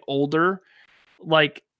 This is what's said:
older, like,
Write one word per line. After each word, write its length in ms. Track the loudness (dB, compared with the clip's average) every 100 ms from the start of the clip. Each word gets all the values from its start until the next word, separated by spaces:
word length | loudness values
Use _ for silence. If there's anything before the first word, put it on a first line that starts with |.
| -4
older, 540 | -4 -2 0 0 -2 _ _ _ _ _ _
like, 440 | 0 2 2 -2 _ _